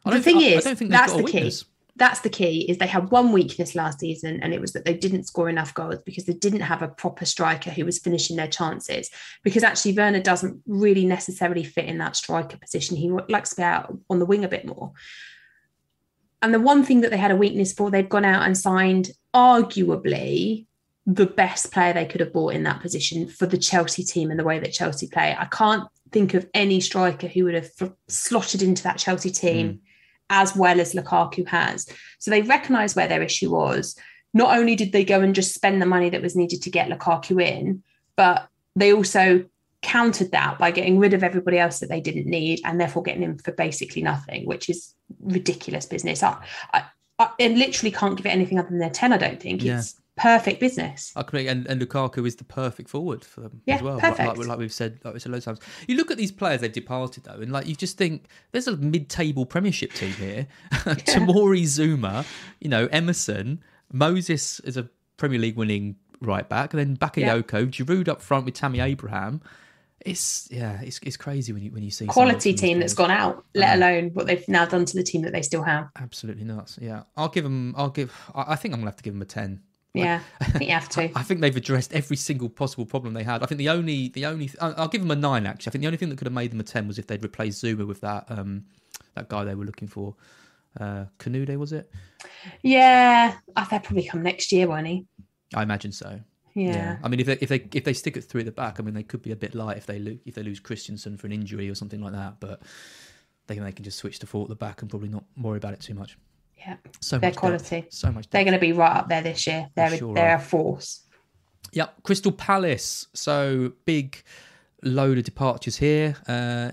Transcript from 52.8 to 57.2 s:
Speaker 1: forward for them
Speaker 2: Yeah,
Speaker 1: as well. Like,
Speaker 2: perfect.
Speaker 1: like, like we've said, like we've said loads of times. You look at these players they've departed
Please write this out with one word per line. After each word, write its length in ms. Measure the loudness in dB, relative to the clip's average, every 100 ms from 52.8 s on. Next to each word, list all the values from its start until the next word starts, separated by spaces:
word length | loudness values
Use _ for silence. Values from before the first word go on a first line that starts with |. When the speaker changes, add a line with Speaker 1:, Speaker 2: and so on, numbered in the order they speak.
| -10
Speaker 1:
forward 360 | -8 -6 -8 -12
for 160 | -18
them 200 | -18 -10 -2
Speaker 2:
Yeah, 100 | -2
Speaker 1:
as 40 |
well. 140 | -2 0
Like, 80 |
Speaker 2:
perfect. 340 | 0 2 -2 -2
Speaker 1:
like, 100 | -6
like 120 | -6
we've 120 | -6
said, 280 | -6 -8 -8
like 100 | -14
we've 80 | -12
said 100 | -10
loads 160 | -10 -8
of 120 | -12
times. 120 | -14 -14 -2
You 80 | -2
look 160 | -2
at 60 | -4
these 140 | -6
players 300 | -2 -2 0
they've 100 | -2
departed 520 | -6 -8 -6 -6 -10